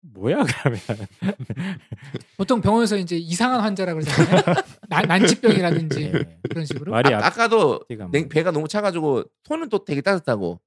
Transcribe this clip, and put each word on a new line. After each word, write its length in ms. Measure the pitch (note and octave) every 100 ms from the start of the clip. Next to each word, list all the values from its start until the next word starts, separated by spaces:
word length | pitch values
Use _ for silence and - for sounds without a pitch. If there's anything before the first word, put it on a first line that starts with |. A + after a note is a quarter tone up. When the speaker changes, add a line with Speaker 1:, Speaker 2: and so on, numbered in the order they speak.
Speaker 1:
뭐야, 440 | E3 G2+ G#2+ A3+ F3
그러면? 340 | - C#3 A2+ - A2 G#2+ _
<laughs> 1160 | F#3 - B2+ A#2 F#3 F#3 _ - C#3 - - -
Speaker 2:
보통 240 | G3 A#3+
병원에서 340 | G3 A3+ A3+ G#3
이제 220 | F3 E3+
이상한 420 | E3 F3 B3 B3+
환자라 340 | G#3+ G3 F#3 D#3
그러잖아요. 460 | D3+ C3+ E3+ G3+ - F3
<laughs> 240 | - - -
난-, 160 | D#3 A3
난치병이라든지 920 | F3+ G3 - A3+ G3+ F3 E3 D#3+ C#3+
Speaker 1:
예. 360 | D3+ E3 - - -
Speaker 2:
그런 160 | E3 D3+
식으로. 280 | - D3
Speaker 1:
말이 200 | A#2 C3
Speaker 3:
아, 40 | G#2+
Speaker 1:
앞-, 80 | B2
Speaker 3:
아까도 560 | - A3+ A3+ D#3 G#2+ -
Speaker 1:
뒤가 180 | A2+ F#2
Speaker 3:
냉-, 120 | C#3
Speaker 1:
뭐. 60 | D3+
Speaker 3:
배가 220 | D3+ F3
너무 180 | D3+ D#3
차가지고 560 | G#3 G#3 E3+ D#3 B2 - _
손은 240 | _ D#4 D#4
또 160 | G#3
되게 160 | - C#3+
따뜻하고. 600 | F#3 F#3+ C#3+ A2 F2+ F2